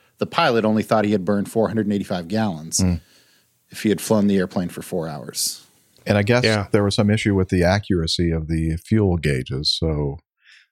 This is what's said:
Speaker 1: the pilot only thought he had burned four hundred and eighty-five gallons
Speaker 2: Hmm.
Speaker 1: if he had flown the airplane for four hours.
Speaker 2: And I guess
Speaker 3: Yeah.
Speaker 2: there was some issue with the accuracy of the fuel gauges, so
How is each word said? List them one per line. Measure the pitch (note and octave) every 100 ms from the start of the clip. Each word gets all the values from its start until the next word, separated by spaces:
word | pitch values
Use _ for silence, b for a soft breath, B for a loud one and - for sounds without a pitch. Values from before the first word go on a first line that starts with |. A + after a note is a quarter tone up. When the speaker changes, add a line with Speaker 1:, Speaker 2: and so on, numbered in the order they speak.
| b -
Speaker 1:
the | -
pilot | - E3 A#2
only | G#2+ A2
thought | G2+ A2
he | G#2
had | G#2 F2+
burned | G2+ G2
four | A2+ G2+
hundred | A2+ G#2
and |
eighty-five | G2+ F#2 F#2 E2
gallons | G#2+ G#2+ D#2+ E2 -
Speaker 2:
Hmm. | F#2 E2+ b b b b b _ _
Speaker 1:
if | -
he | G#2+
had | F#2+
flown | - A2 G2+
the | G2
airplane | F2+ G2+ F2
for | -
four | - F#2 D#2+
hours. | D2 - - - - - _ _ _ -
Speaker 2:
And | G#2
I |
guess | G#2 A#2+
Speaker 3:
Yeah. | A2+ G#2+ F#2+
Speaker 2:
there | G#2+
was | G2+
some | - G#2
issue | G#2+ G#2+
with | G2 F#2
the | F#2
accuracy | F2 G2+ - F2+ D#2+ - E2+
of | E2 D#2
the | E2 D#2+ E2
fuel | - A2 G2+ E2+
gauges, | D2+ C2 C2 C2+ D2 -
so | D#2+ D2+ C#2+ C#2 - b b b b